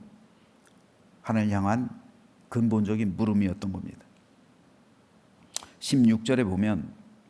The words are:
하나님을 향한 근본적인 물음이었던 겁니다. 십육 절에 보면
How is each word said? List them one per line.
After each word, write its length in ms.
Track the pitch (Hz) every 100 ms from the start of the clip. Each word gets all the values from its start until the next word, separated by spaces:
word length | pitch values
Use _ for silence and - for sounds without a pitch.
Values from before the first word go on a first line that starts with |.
| - - - _ _ _ - - _ _ _ _
하나님을 340 | - 110 104 101
향한 340 | 98 120 117 - - - _ _ -
근본적인 680 | 120 113 110 104 107 104 92
물음이었던 560 | 110 101 98 90 98
겁니다. 260 | 92 - - - _ _ _ _ _ _ _ _ _ _ _ _ _ - - - -
십육 440 | - 139 113 110
절에 200 | 113 127
보면 500 | 104 92 107 92 - - - - _